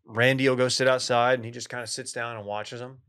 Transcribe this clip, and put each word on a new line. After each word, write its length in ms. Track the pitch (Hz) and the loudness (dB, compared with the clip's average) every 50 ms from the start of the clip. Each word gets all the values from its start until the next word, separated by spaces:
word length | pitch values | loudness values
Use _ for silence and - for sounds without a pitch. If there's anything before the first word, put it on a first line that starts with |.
| _ | _
Randy 420 | - 107 113 120 131 135 131 131 135 | -6 0 4 4 4 4 4 4 2
will 60 | 127 | 4
go 120 | 123 127 | 4 2
sit 200 | 123 - - 131 | 2 2 2 4
outside 480 | 131 131 127 - - 123 120 120 123 131 | 4 4 2 2 0 2 4 4 4 2
and 100 | 123 110 | 0 -2
he 60 | 113 | -8
just 180 | 120 123 110 - | -10 -12 -12 -10
kinda 180 | - 123 117 | -10 -10 -10
sits 240 | 110 - - 127 - | -8 -10 -10 -10 -10
down 260 | - 123 117 117 117 | -8 -8 -8 -8 -8
and 80 | 110 101 | -10 -8
watches 360 | 101 104 107 107 - 127 117 | -8 -6 -6 -8 -8 -12 -12
'em. 180 | 123 127 135 131 _ | -14 -14 -16 -20 _